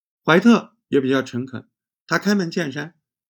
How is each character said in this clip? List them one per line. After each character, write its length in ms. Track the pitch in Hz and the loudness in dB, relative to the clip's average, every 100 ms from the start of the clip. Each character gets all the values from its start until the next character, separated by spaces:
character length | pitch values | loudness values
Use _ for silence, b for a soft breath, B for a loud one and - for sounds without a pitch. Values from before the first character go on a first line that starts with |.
| _ _ | _ _
怀 160 | - 175 | 2 4
特 360 | 233 214 - _ _ | 6 4 0 _ _
也 140 | 139 | -2
比 80 | 131 | 0
较 140 | 135 | -2
诚 220 | 123 123 131 | -4 -8 -10
恳， 220 | 110 - _ _ _ - | -12 -18 _ _ _ -6
他 140 | 165 | -4
开 160 | 202 202 | 0 -2
门 160 | 165 | -2
见 200 | 175 147 | -6 -6
山， 240 | 139 156 _ _ _ | -8 -12 _ _ _